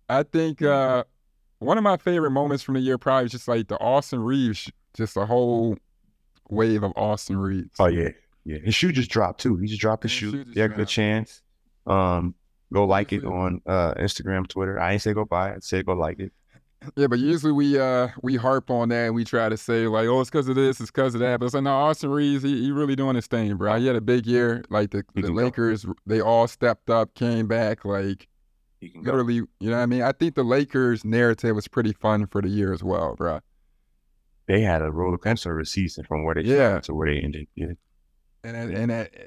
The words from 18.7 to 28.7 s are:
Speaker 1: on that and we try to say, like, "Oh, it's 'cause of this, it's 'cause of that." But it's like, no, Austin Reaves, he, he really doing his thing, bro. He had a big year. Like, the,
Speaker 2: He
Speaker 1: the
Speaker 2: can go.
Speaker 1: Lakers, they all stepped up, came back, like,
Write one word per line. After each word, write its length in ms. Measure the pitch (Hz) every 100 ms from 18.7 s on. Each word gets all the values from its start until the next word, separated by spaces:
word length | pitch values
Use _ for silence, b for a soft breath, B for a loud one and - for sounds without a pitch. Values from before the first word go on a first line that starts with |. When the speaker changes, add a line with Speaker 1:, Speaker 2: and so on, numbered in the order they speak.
Speaker 1:
on 200 | 120 117
that 160 | 120 117
and 80 |
we 100 | 113
try 240 | 113 120 110
to 80 | 110
say, 320 | - 117 113
like, 180 | 110 113
"Oh, 140 | 127
it's 100 | 107
'cause 160 | 156 131
of 80 |
this, 260 | 131 135 131
it's 100 | 113
'cause 240 | - 131
of 60 | 117
that." 200 | 123 120
But 60 | 120
it's 80 |
like, 100 | 139
no, 100 | 139
Austin 360 | 135 147 156 143
Reaves, 340 | 143 143 139
he, 180 | 139 139
he 80 | 135
really 240 | 143 147
doing 220 | 135 135 127
his 100 | -
thing, 300 | 117 107 98
bro. 200 | 101 110
He 80 | 127
had 100 | 120
a 40 |
big 240 | 104 123 113
year. 360 | 120 120 117 -
Like, 200 | 107 104
the, 80 | 101 -
Speaker 2:
He 80 | -
Speaker 1:
the 60 | 87
Speaker 2:
can 80 | 87
go. 60 |
Speaker 1:
Lakers, 420 | 123 123 117 107 95 87
they 160 | - 110
all 260 | 104 117 117
stepped 440 | - 120 110 -
up, 240 | 113 110
came 340 | - 120 113 110
back, 360 | 113 110 110
like, 440 | 101 98 98 95 _ _ _ _ _